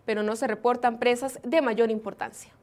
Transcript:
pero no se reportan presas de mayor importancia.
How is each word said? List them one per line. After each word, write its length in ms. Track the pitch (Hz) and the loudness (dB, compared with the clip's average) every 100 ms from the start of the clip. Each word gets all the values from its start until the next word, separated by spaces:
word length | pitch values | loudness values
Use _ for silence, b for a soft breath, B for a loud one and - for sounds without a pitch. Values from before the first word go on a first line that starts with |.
| - | -4
pero 180 | 214 | -2
no 140 | 214 220 | -2 -2
se 100 | 247 | -2
reportan 500 | 214 240 240 247 226 | 0 0 2 0 2
presas 440 | 247 240 262 - | 2 2 -2 -8
de 180 | 247 320 | -2 2
mayor 300 | 262 214 226 | 2 2 2
importancia. 640 | 220 214 - - - - _ | 0 -6 -10 -10 -12 -20 _